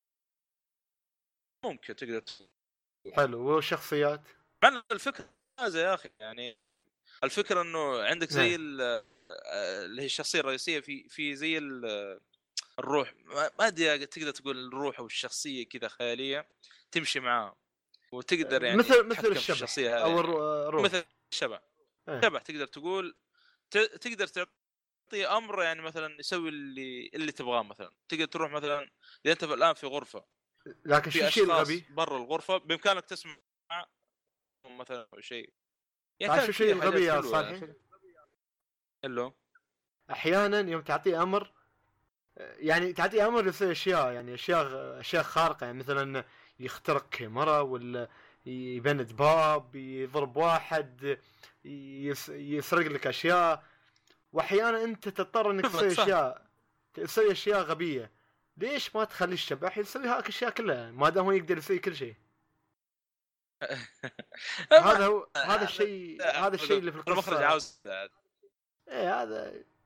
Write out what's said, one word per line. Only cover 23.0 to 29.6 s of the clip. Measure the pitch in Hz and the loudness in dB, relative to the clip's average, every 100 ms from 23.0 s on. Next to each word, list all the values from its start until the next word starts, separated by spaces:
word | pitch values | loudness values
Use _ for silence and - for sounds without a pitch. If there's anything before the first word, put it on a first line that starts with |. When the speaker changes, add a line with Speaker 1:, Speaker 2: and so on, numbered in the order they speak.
| 180 - _ _ _ _ - | -6 -12 _ _ _ _ -4
Speaker 1:
ت-، | 202 | 0
تقدر | 226 165 240 214 185 | 0 -2 -10 -6 -6
تعطيه | 180 180 _ _ _ _ _ - 208 190 214 | -6 -8 _ _ _ _ _ -10 -4 0 0
أمر، | 220 196 | 0 -2
يعني | 165 160 | -2 -2
مثلًا | 160 160 156 147 | -6 -8 -10 -8
يسوي | - 180 160 | -4 -4 -4
اللي، | 151 139 131 131 123 - | -6 -10 -10 -10 -10 -10
اللي | 160 156 | -6 -6
تبغاه | - 123 120 | -6 -2 0
مثلًا. | 104 104 90 _ - | -2 -10 -18 _ -8
تقدر | 160 156 | -4 -4
تروح | 165 156 | -4 -4
مثلًا، | 147 147 147 139 _ - - 143 | -4 -4 -4 -6 _ -20 -6 -2
إذا | |
أنت | 165 | 0
الآن | 156 127 | 0 2